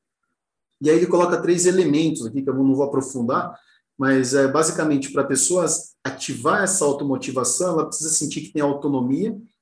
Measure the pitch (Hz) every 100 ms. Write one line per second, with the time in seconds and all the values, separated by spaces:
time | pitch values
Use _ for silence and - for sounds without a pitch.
0 | _ _ _ _ _ _ _ _ 143 165
1 | 175 180 175 165 170 175 180 190 165 147
2 | 165 131 113 135 135 131 135 135 139 135
3 | 131 131 117 160 175 - _ _ _ -
4 | 135 135 123 139 135 147 160 - 156 139
5 | 135 139 139 131 - 180 160 - - _
6 | 131 - - 120 139 196 190 - 147 139
7 | 143 131 - 123 120 - 180 160 - -
8 | 156 - 147 160 - 156 143 135 147 135
9 | 123 143 220 196 - _